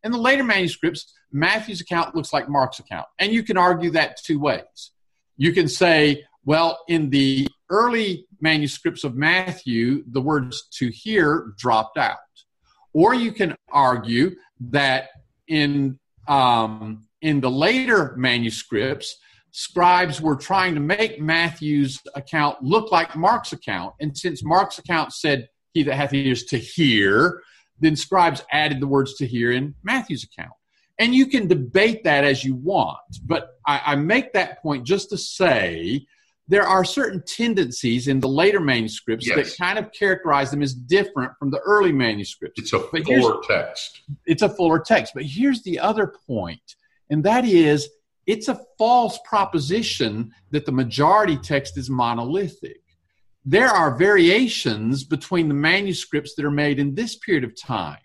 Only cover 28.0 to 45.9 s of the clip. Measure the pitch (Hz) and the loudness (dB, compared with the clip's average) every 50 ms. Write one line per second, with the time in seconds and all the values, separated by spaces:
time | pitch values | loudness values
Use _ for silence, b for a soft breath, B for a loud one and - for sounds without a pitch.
28 | - - 190 185 170 170 151 131 - - 143 151 151 147 147 131 139 139 139 139 | -4 -2 2 2 2 2 2 -4 -8 -4 -2 0 0 0 -2 -4 -2 0 2 2
29 | 135 135 - - 147 120 120 120 117 120 123 131 135 147 147 - - 190 240 262 | 0 0 -4 -8 -8 -4 -2 -2 0 0 0 0 -2 -6 -10 -12 -6 -4 -2 -2
30 | - - 143 117 - - _ - 82 82 - _ _ _ _ _ _ _ _ - | -2 -4 -8 -10 -10 -14 _ -18 -18 -18 -18 _ _ _ _ _ _ _ _ -2
31 | 220 233 254 262 269 262 - 247 208 170 180 151 131 117 - 190 208 226 226 220 | 0 4 6 4 4 4 4 0 2 2 0 0 0 0 2 2 4 4 2 0
32 | - 170 147 143 139 143 135 127 - 135 131 127 135 170 196 180 113 80 71 - | 0 2 2 4 4 2 2 0 -2 -4 -6 -4 -4 -2 0 0 -2 -2 -4 -12
33 | - _ - - - - 165 165 - - - _ _ 147 143 135 - 151 143 143 | -16 _ -20 -18 -6 -4 -4 -4 -4 -8 -20 _ _ -2 -2 0 0 0 0 0
34 | 147 165 220 262 262 - - 202 175 151 - - - 156 143 131 120 120 185 196 | 0 2 0 0 0 0 -2 -2 -2 -2 -6 -10 -6 -6 -6 -6 -2 -2 -2 -2
35 | 196 - 208 - - - - - 190 175 135 113 98 85 85 82 85 90 117 143 | -2 -6 -10 -10 -10 -10 -4 0 2 2 2 2 0 -2 -4 -6 -6 -4 -6 -6
36 | - b b b b b b b _ - 180 202 196 175 190 190 180 185 - 285 | -6 b b b b b b b _ 0 2 2 4 4 2 2 2 0 -2 -2
37 | 269 214 190 180 - - - - 233 233 226 190 170 120 117 - - 123 117 123 | -4 -2 -4 -8 -10 -10 -6 -4 -2 0 0 0 -2 -2 -4 -4 -2 -2 -2 0
38 | 123 139 135 135 123 127 135 147 170 202 208 196 165 143 131 117 110 110 107 - | 0 0 0 0 0 -2 -2 2 2 2 2 2 0 0 0 0 -2 -4 -8 -10
39 | _ - 110 113 120 120 101 - 143 - - - 180 180 202 214 214 208 - - | _ -6 -6 -4 -2 -2 -2 -2 -2 -4 -6 -4 -4 -4 -2 -4 -6 -8 -6 -2
40 | 208 196 190 185 - 165 143 139 139 127 143 147 147 135 127 123 123 123 175 202 | 0 0 0 0 0 0 2 2 0 0 -2 -4 -4 -4 -4 -8 -4 0 2 2
41 | 196 190 - 143 127 127 - _ 143 139 135 - - 190 208 208 196 180 151 135 | 2 0 -4 -6 -6 -6 -8 _ -6 -4 -4 -4 0 2 2 4 4 2 2 2
42 | 127 113 107 101 98 - - _ - 76 _ - - - - 92 - - - 165 | 0 0 0 -2 -6 -10 -10 _ -14 -12 _ -10 -6 -2 -2 -2 -2 -2 -6 -6
43 | 156 - 127 131 123 113 104 - - - 107 85 - - - - - - - - | -2 2 4 4 6 4 2 0 -2 -2 -2 -2 -2 -4 -10 -12 -14 -14 -16 -20
44 | _ - 143 - _ - 160 156 220 196 - - 180 165 160 160 160 - 226 196 | _ -16 -16 -12 _ -2 0 2 2 0 2 2 2 2 2 2 2 2 2 2
45 | - - - 131 147 143 135 180 254 285 262 226 - 185 170 127 151 196 | 2 -2 -10 -10 -10 -8 -4 0 0 0 0 0 -4 -6 -6 -2 -2 -2